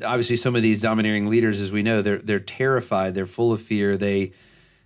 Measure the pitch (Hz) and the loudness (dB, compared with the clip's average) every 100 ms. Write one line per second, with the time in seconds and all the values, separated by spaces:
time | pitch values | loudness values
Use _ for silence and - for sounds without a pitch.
0 | 110 123 120 117 127 120 110 104 113 110 | -2 0 0 0 0 2 2 2 2 0
1 | 110 104 104 117 113 101 95 104 107 110 | 0 0 2 2 2 0 -2 -2 0 2
2 | 101 101 107 101 - - 135 127 - 98 | 0 -2 -2 -4 -4 -2 0 0 0 -2
3 | 95 92 92 - 117 110 - 104 101 98 | -2 -4 -4 0 0 0 -2 0 0 0
4 | 101 98 95 - - - _ _ | 0 0 -2 -8 -20 -20 _ _